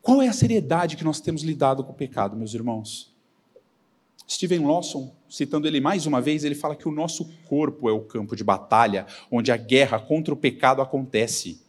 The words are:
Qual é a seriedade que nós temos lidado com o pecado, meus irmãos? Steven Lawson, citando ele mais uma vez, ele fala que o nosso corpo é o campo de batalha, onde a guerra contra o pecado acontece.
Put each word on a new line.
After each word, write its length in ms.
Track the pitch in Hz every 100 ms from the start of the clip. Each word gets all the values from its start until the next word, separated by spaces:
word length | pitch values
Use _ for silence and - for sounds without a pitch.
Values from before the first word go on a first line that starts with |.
Qual 220 | - 269
é 60 | 262
a 40 |
seriedade 640 | 208 233 220 139 165 175 -
que 80 |
nós 160 | 160 147
temos 220 | - 160
lidado 400 | 156 147 139 135
com 80 | 131
o 60 | -
pecado, 400 | 135 - 101 107
meus 180 | 110
irmãos? 580 | 113 120 113 107 - - _ _ _ _ _ _ _ _ _ _ _ -
Steven 360 | - 180 175
Lawson, 500 | 143 165 - 147 131 - _
citando 380 | - 143 156 151
ele 140 | 151
mais 260 | 139 196 151
uma 140 | 135
vez, 240 | 123 151
ele 100 | 147
fala 220 | 143 156 147
que 120 | 165
o 40 |
nosso 360 | 151 165 - 170 -
corpo 440 | - 143 147 - 117
é 40 |
o 80 | 110
campo 360 | 107 117 104 104
de 80 |
batalha, 600 | 104 95 - 110 117 98 95 - -
onde 200 | 120 127
a 60 | 117
guerra 420 | 113 131 131 113
contra 340 | - 156 156
o 40 | 147
pecado 440 | 135 - 127 135
acontece. 800 | 131 135 127 110 113 - 90 80